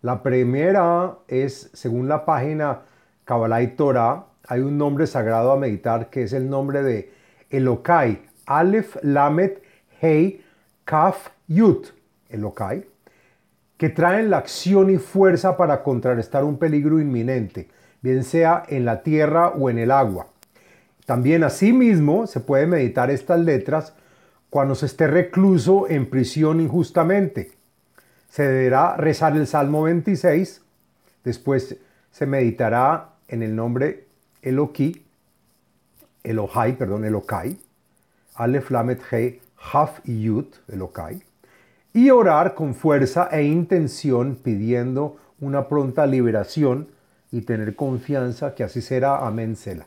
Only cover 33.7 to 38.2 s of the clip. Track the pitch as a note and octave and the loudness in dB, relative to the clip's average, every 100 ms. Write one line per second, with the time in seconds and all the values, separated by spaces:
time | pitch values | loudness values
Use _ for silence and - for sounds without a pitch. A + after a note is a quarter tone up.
33.7 | B2 C#3+ - _ _ _ _ C3 C3 D3 | -2 -4 -4 _ _ _ _ -4 -2 -2
34.7 | - C#3 E3+ _ _ _ _ _ _ _ | -2 -4 -4 _ _ _ _ _ _ _
35.7 | _ _ _ _ _ A#2 A2+ G2+ A#2 A#2 | _ _ _ _ _ -6 -4 -4 -2 -2
36.7 | B2+ G#2+ G#2 G#2+ G#2+ - F#2+ G2 F#3+ _ | -2 -4 -4 -2 -4 -4 -8 -8 -12 _
37.7 | _ _ _ _ _ | _ _ _ _ _